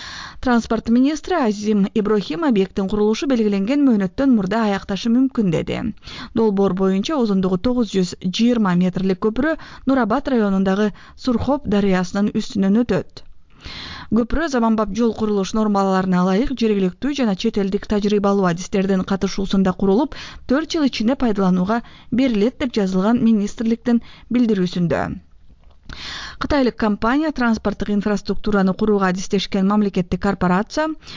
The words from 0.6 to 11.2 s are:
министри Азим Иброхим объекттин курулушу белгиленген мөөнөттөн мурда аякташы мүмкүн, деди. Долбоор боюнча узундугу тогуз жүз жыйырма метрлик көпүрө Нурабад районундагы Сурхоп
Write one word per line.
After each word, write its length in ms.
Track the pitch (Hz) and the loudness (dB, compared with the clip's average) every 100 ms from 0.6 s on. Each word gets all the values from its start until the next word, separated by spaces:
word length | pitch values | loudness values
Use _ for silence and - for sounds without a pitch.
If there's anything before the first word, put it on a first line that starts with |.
| - 220 226 | 2 -4 0
министри 460 | 233 269 302 - | 2 2 0 -2
Азим 520 | 359 302 202 208 214 190 | 0 0 0 0 2 2
Иброхим 520 | 226 208 214 - 330 | 0 0 0 0 -2
объекттин 440 | 311 208 190 - 190 | 0 2 0 -2 -4
курулушу 380 | 208 208 220 277 | 0 0 0 0
белгиленген 580 | 247 214 202 196 285 | 0 2 0 0 2
мөөнөттөн 480 | 277 214 190 - 269 | 4 4 0 0 2
мурда 320 | 233 190 220 214 | 2 2 0 0
аякташы 420 | 196 - 190 233 | -2 -4 -4 0
мүмкүн, 380 | 240 262 - 196 | 2 2 0 0
деди. 400 | 160 170 120 220 - - - - | 0 -2 -4 -6 -8 -14 -16 -8
Долбоор 400 | - 220 196 196 | 0 0 2 0
боюнча 460 | 185 190 190 202 311 | 2 0 0 0 0
узундугу 380 | 226 190 185 185 | 0 2 0 0
тогуз 340 | 247 247 214 | 0 0 0
жүз 240 | 190 180 - | 0 -2 -4
жыйырма 500 | 185 180 233 233 202 | -6 0 2 2 2
метрлик 460 | 175 180 185 185 185 | 2 2 0 -2 0
көпүрө 380 | 214 226 302 311 - - | -2 0 -2 -2 -8 -8
Нурабад 480 | - 269 220 247 285 | 0 0 2 0 0
районундагы 640 | 240 208 190 190 190 214 - - | 0 2 2 2 2 0 -2 -20
Сурхоп 520 | - | -8